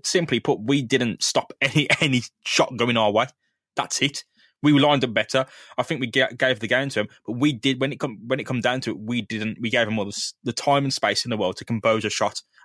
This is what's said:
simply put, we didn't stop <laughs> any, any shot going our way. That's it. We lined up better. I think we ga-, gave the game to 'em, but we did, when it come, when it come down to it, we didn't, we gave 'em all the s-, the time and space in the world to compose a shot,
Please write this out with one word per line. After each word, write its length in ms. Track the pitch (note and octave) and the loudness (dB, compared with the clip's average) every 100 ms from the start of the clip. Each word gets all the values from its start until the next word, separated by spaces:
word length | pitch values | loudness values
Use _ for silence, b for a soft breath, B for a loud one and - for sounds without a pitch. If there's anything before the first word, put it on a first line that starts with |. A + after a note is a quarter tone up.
simply 340 | - F#3+ E3+ A#2+ | -2 -2 0 -2
put, 220 | - C3 | 0 -2
we 220 | G#2+ C#3+ | 0 0
didn't 420 | A#2+ B2+ A#2+ F#2+ | 2 0 0 -2
stop 280 | - - - - | 0 0 -2 -4
<laughs> 40 | |
any, 280 | C3+ C3+ C#3+ - | 0 0 0 0
any 220 | D#3 B2+ - _ | 2 0 -2 _
shot 320 | - - - A#2+ | -4 2 2 2
going 200 | A#2 A#2 | 0 4
our 140 | G#2+ | 4
way. 160 | G#2 C3 _ _ _ _ | 4 0 _ _ _ _
That's 260 | - C3 - | -6 -4 -2
it. 200 | C#3 - - b b b | -2 -2 -14 b b b
We 80 | D3 | 4
lined 320 | D3 D3 C#3+ | 6 6 4
up 80 | B2 | 2
better. 340 | A2 G#2+ C3+ C3 B B B | 0 0 0 -2 B B B
I 60 | |
think 180 | B2 D#3+ | -4 -2
we 60 | C3 | -2
ga-, 280 | C3 B2+ C3 | 2 0 2
gave 220 | C3 B2+ | 0 0
the 80 | A2 | 0
game 220 | A#2+ C#3 | 0 0
to 120 | A2 | -2
'em, 80 | G#2 b - | -4 b -10
but 80 | |
we 180 | A#2+ D3 | 0 0
did, 280 | B2+ C3+ B2+ | 2 -2 0
when 120 | C3+ | -2
it 80 | B2 | -4
come, 180 | D3 G#2 A2+ | -6 -8 -4
when 140 | C3 | -4
it 60 | C3 | -2
come 160 | B2+ | -2
down 180 | A2+ B2+ | 0 -2
to 100 | A#2+ | -4
it, 80 | E2 | -6
we 220 | G#2+ A#2+ | -4 -6
didn't, 380 | G#2+ A2 G#2+ G#2 | -4 -6 -6 -4
we 80 | A2+ | -2
gave 180 | A#2+ A2 | 2 2
'em 120 | A2 | 0
all 80 | G2+ | -4
the 20 | |
s-, 240 | - - - | -6 -10 -8
the 120 | - | -8
time 300 | A#2 - C#3+ | -4 0 2
and 80 | C#3 | 0
space 320 | - G#2 G#2 B2 | 0 0 0 -2
in 40 | |
the 60 | A2 | -2
world 220 | F#2 A2 | -2 -4
to 80 | - | -6
compose 380 | A2+ A2+ A2 | -2 2 0
a 60 | G#2 | 0
shot, 300 | - G#2+ - - b | -2 -2 -4 -14 b